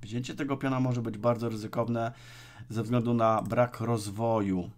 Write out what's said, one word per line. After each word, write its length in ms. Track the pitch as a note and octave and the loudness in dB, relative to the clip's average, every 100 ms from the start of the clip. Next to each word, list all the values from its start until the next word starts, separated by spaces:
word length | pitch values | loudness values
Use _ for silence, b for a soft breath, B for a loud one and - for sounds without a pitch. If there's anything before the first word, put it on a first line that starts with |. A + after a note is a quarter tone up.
wzięcie 320 | G2 A#2 B2 | -4 -6 -6
tego 220 | - C#3+ C3+ | -4 -4 -2
piona 240 | C3+ C3 | 0 0
może 220 | B2+ B2 | 2 0
być 160 | A2+ G#2+ | -2 -2
bardzo 300 | A#2+ A#2 A#2 | 0 0 -2
ryzykowne 640 | A2 G#2 - A#2 A#2 A2+ A#2+ B B B B B | -4 -4 -4 -2 0 -2 -6 B B B B B
ze 140 | A2 | -6
względu 320 | A2 B2 A#2 | 0 2 4
na 280 | A#2+ A2+ A2 | 4 4 4
brak 380 | G2+ A2+ A#2+ - | 2 2 2 2
rozwoju. 880 | A2+ A#2 G2 G2+ A#2 A2+ G2 F#2+ F2 | -2 -2 -2 -2 2 2 2 0 -2